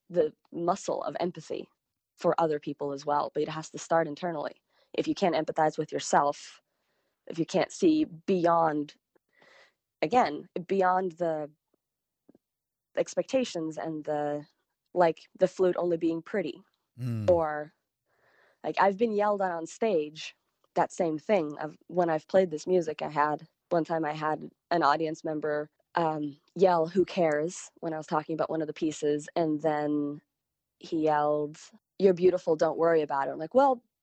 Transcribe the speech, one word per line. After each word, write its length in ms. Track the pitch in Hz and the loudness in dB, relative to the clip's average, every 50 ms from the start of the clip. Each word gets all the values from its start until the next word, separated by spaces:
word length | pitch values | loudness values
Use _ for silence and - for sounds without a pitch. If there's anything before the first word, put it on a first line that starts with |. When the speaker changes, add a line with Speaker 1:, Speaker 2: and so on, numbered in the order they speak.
| _ - | _ -6
Speaker 1:
the 220 | 170 175 156 156 - _ _ - | 0 0 0 0 0 _ _ -14
muscle 500 | - 165 170 175 180 196 - - 151 - - | -8 -4 -2 -2 -2 -2 -2 -6 -6 -6 -6
of 120 | - 143 - | -6 -6 -4
empathy 480 | 170 180 170 165 156 - - - - - _ _ _ _ _ _ _ _ _ - | -6 -6 -6 -8 -12 -10 -10 -10 -10 -14 _ _ _ _ _ _ _ _ _ -4
for 220 | - 175 156 - | -2 0 2 2
other 200 | 170 160 151 147 | 2 0 0 -2
people 320 | - 160 143 - 147 143 | -4 -6 -8 -6 -6 -6
as 140 | 139 139 147 | -6 -6 -4
well. 260 | 151 143 147 143 139 - | -2 0 0 -2 -2 -4
But 80 | 147 151 | -4 -6
it 60 | 165 | -4
has 200 | 156 156 156 - | -6 -10 -10 -12
to 80 | - 156 | -12 -10
start 280 | - - 170 165 165 160 | -4 0 2 2 2 0
internally. 440 | 147 - - 175 165 147 143 - - _ _ _ _ _ _ _ - | -4 -6 -6 -6 -4 -4 -6 -8 -10 _ _ _ _ _ _ _ -6
If 140 | - 160 160 | -4 -2 -2
you 80 | 156 | 0
can't 200 | - 202 175 156 | 0 2 2 2
empathize 420 | 151 156 - 160 - 156 156 - - | 2 -2 -2 0 2 2 2 2 -2
with 140 | 151 - | -6 -4
yourself, 720 | - 143 - - - 175 143 143 143 - - - - - _ _ _ _ _ _ _ _ _ _ _ _ - - | -4 -6 -2 2 2 4 4 2 0 -4 -8 -20 -20 -20 _ _ _ _ _ _ _ _ _ _ _ _ -16 -12
if 120 | - 165 | -6 -6
you 60 | 160 | -4
can't 260 | - - 180 147 - | -2 0 0 0 -2
see 340 | - - - 170 156 156 156 | -2 2 4 4 4 4 2
beyond, 880 | - 175 160 - - 196 180 165 170 170 165 165 160 151 151 147 147 - _ _ _ _ _ _ _ _ _ _ _ _ _ - _ _ _ _ _ _ - - | -2 -4 -10 -2 0 0 2 4 4 4 4 4 2 2 0 -4 -6 -10 _ _ _ _ _ _ _ _ _ _ _ _ _ -20 _ _ _ _ _ _ -4 -2
again, 440 | 156 220 254 226 156 147 147 151 - - 185 170 - | 2 4 4 4 2 0 -6 -10 -8 -8 -8 -4 -2
beyond 460 | 190 196 185 180 185 185 190 185 165 | 0 2 4 4 2 2 0 -2 -4
the 360 | 165 180 165 160 156 151 147 151 _ _ _ _ _ _ _ _ _ _ _ _ _ _ _ - _ _ _ _ _ _ _ _ _ _ _ - - | -2 -2 -2 -2 -2 -6 -8 -12 _ _ _ _ _ _ _ _ _ _ _ _ _ _ _ -20 _ _ _ _ _ _ _ _ _ _ _ -4 -4
expectations 800 | 175 - - - 170 - - 262 247 - - 175 160 160 156 - | -4 -4 -2 -6 -4 0 0 0 0 0 -4 -6 -6 -6 -8 -8
and 260 | - 160 160 156 147 | -8 -8 -8 -8 -6
the, 400 | - 151 147 147 147 147 147 147 _ _ _ _ _ _ _ _ _ - | -6 -4 -4 -2 -4 -4 -6 -8 _ _ _ _ _ _ _ _ _ 0
like, 260 | 175 180 165 160 - - _ _ - | 2 2 2 2 -2 -8 _ _ 0
the 100 | 185 180 | 0 0
flute 280 | - - 190 180 175 - | 2 2 2 2 2 2
only 200 | 170 175 170 165 | 0 0 0 0
being 240 | 175 165 165 165 | 0 0 -2 -2
pretty, 420 | 165 - - 208 175 151 - 180 196 _ _ _ _ _ _ 120 | -6 -6 -4 -4 -4 -4 -8 -12 -16 _ _ _ _ _ _ -10
Speaker 2:
Mm. 300 | 123 123 117 110 107 104 | -6 -6 -4 -2 2 4
Speaker 1:
or, 440 | 180 170 160 151 151 151 151 151 _ _ _ _ _ _ _ _ _ _ _ _ _ _ _ _ _ _ - | 4 4 2 0 -4 -6 -8 -10 _ _ _ _ _ _ _ _ _ _ _ _ _ _ _ _ _ _ -8
like, 140 | 151 156 - | -6 0 2
I've 180 | 180 196 202 190 | 2 2 2 2
been 140 | 240 233 | 0 0
yelled 300 | 214 202 208 208 208 202 | 2 2 2 2 2 0
at 100 | 196 185 | 0 -2
on 160 | 175 165 165 165 | -2 -4 -8 -8
stage, 680 | - - 240 226 202 160 151 151 156 156 - - - _ _ _ _ _ _ _ - | -6 -2 -2 0 2 0 0 -2 -6 -12 -14 -14 -16 _ _ _ _ _ _ _ 0
that 160 | 190 165 - - | 0 0 0 0
same 240 | - 190 165 156 151 | -2 -2 0 -2 -2
thing 380 | - - 220 190 160 147 147 - | -2 0 0 2 0 -2 -6 -8
of 200 | 151 151 170 - _ - | -10 -10 -10 -14 _ -6
when 220 | 170 175 175 170 | 0 0 2 2
I've 180 | 160 156 - - | 0 -2 -2 2
played 240 | - 190 190 180 | 2 4 4 2
this 140 | 156 147 - | 0 -6 -2
music. 360 | - 185 185 165 156 151 - | 2 2 2 2 0 -4 -6
I 80 | 160 151 | -6 -4
had, 380 | 151 151 147 151 151 147 160 - _ _ _ - | 0 0 0 0 0 -4 -8 -12 _ _ _ -2
one 140 | 175 170 156 | 0 0 0
time 220 | - 170 160 160 | 0 -2 -2 -2
I 80 | 147 151 | -2 -4
had 360 | 156 156 156 156 160 156 151 _ _ _ - | -2 -2 -2 -2 -4 -6 -10 _ _ _ -2
an 100 | 170 170 156 | 0 4 4
audience 400 | 139 143 160 165 156 160 - - | 4 4 4 0 -4 -6 -6 -6
member, 440 | 165 156 151 151 156 147 147 147 156 _ _ _ _ - | -6 -6 -4 -2 -2 -2 -4 -4 -8 _ _ _ _ -2
um, 420 | 180 170 160 156 156 151 147 139 - _ _ - | 0 0 0 0 -2 -4 -8 -8 -12 _ _ 0
yell, 320 | 165 185 185 175 170 160 165 | 4 4 4 6 4 2 0
"Who 160 | 180 196 175 | 2 0 0
cares?" 640 | - - 196 170 160 147 147 151 175 185 - - - _ - | 0 2 0 2 2 2 0 -2 -4 -6 -10 -16 -18 _ -10
when 120 | - 165 156 | -8 -8 -8
I 40 | 156 | -8
was 100 | 156 - | -6 -2
talking 260 | 175 151 151 - 165 | -4 -4 -2 -2 -4
about 160 | 156 156 - | -4 -2 -2
one 120 | 156 160 | -2 -4
of 60 | 156 151 | -4 -6
the 60 | 147 | -6
pieces, 540 | - 175 156 151 - - 147 147 147 147 - - | -4 -4 -4 -4 -2 0 0 0 0 -4 -4 -2
and 260 | 170 170 156 151 147 | -2 0 0 0 0
then 600 | 151 160 151 147 147 147 147 147 147 143 147 151 _ _ _ _ _ _ _ _ _ _ _ _ | 0 0 0 0 -2 -2 -2 -2 -2 -4 -6 -10 _ _ _ _ _ _ _ _ _ _ _ _
he 240 | - - - 160 156 | -12 -6 -4 0 0
yelled, 540 | 156 151 147 147 151 151 151 151 147 156 - - - _ - _ _ _ - | 2 2 2 2 2 0 0 -2 -4 -8 -12 -20 -20 _ -20 _ _ _ 4
"You're 140 | 185 196 180 | 4 4 6
beautiful, 420 | 170 180 185 175 180 - - 160 | 6 4 4 4 4 0 0 0
don't 220 | 156 175 160 151 - | 2 2 0 2 2
worry 240 | 165 165 170 160 | 2 4 4 4
about 260 | 151 147 147 139 139 143 | 2 0 -2 -2 -2 -4
it." 40 | |
I'm 80 | 139 143 | -4 -8
like, 140 | 156 156 - | -6 0 2
"Well, 280 | 247 277 277 262 240 _ _ _ _ | 4 4 4 2 0 _ _ _ _